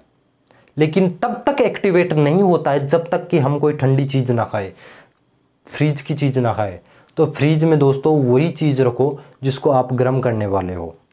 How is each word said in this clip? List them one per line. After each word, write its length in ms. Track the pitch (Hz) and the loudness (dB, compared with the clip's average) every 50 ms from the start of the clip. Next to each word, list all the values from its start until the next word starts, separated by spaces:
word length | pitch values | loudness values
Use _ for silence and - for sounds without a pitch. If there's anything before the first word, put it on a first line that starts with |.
| _ _ _ _ _ _ _ _ _ _ _ _ _ _ _ | _ _ _ _ _ _ _ _ _ _ _ _ _ _ _
लेकिन 320 | 143 156 156 - 190 185 180 180 - - | 0 0 0 2 2 0 0 0 -4 -4
तब 180 | 240 220 - - | -6 -6 -4 -4
तक 140 | 285 285 - | -2 0 0
एक्टिवेट 520 | 240 196 - - - 196 170 180 175 175 160 | 0 0 -2 -2 -2 0 2 2 2 2 0
नहीं 280 | 151 147 143 156 185 202 | 0 2 2 2 2 2
होता 280 | 185 175 151 - 147 | 2 2 2 0 0
है 140 | 139 143 143 | -2 0 0
जब 220 | 139 165 170 165 - | 0 0 0 0 -2
तक 180 | 180 180 180 | -4 -4 -2
कि 120 | - 185 165 | -2 0 0
हम 180 | 127 139 147 143 | 2 0 0 0
कोई 140 | 147 151 147 | 0 -2 0
ठंडी 320 | 147 131 135 135 139 139 | 0 0 2 2 2 0
चीज़ 260 | 135 139 135 127 123 | 0 -2 -2 0 0
ना 120 | 120 113 107 | 0 -2 -2
खाए, 260 | - - 107 98 95 - - - - - - - _ _ _ _ _ _ _ _ _ _ _ _ | -4 -4 -6 -8 -8 -12 -18 -20 -20 -20 -20 -20 _ _ _ _ _ _ _ _ _ _ _ _
फ्रिज 340 | - - - 147 151 143 143 | -14 -6 -2 -2 -2 -2 -4
की 120 | - - 151 | -6 -8 -6
चीज़ 260 | 139 143 139 123 131 | -2 -2 -2 0 0
ना 140 | 120 117 107 | 0 0 -2
खाए। 260 | 110 107 98 90 87 - _ _ _ _ _ _ | -2 -4 -6 -8 -12 -18 _ _ _ _ _ _
तो 80 | - 160 | -2 -2
फ्रिज 360 | 156 - - 135 151 160 156 160 | -2 0 0 0 2 2 2 2
में 120 | 165 160 147 | 2 4 4
दोस्तों 380 | 143 139 135 135 - 156 156 147 131 | 4 4 2 2 0 2 2 2 2
वही 260 | 120 123 131 160 170 | 4 4 2 2 0
चीज़ 300 | 139 - 156 151 135 127 127 | -2 -2 -2 0 2 2 2
रखो 340 | 120 120 - 131 147 147 - - - - _ 131 | 2 2 0 0 -2 -2 -6 -12 -20 -14 _ -4
जिसको 280 | 135 135 - - 147 | -4 -4 0 0 2
आप 220 | 139 127 127 131 131 | 2 2 2 0 -2
गर्म 240 | 120 127 127 131 135 | 0 0 0 0 0
करने 240 | 123 123 113 107 104 | 0 0 -2 -2 -2
वाले 260 | 98 98 95 92 90 90 | -2 -2 -2 -2 -4 -6
हो, 200 | 87 82 85 - - _ _ | -8 -8 -10 -12 -16 _ _